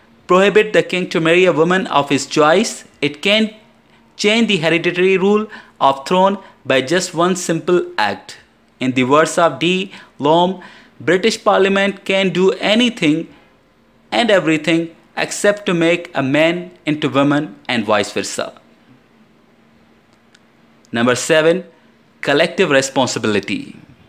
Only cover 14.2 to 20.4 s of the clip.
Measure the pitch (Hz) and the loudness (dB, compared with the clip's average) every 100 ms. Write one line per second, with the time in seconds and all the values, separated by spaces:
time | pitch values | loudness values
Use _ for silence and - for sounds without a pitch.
14.2 | 233 190 156 160 156 165 165 - _ - | 2 2 2 -2 0 -2 -2 -12 _ -8
15.2 | 160 - 202 202 - 170 165 175 - 143 | -8 -2 0 0 -2 0 0 0 -4 -6
16.2 | 135 147 165 175 175 - - 151 151 131 | -2 2 2 0 -8 -10 -6 -4 -2 0
17.2 | 143 147 156 - - 123 104 104 98 104 | 2 0 -4 -12 -6 -4 0 0 0 -6
18.2 | 95 - - - _ _ _ _ _ _ | -6 -8 -10 -12 _ _ _ _ _ _
19.2 | _ _ _ _ _ _ _ _ _ _ | _ _ _ _ _ _ _ _ _ _
20.2 | _ _ | _ _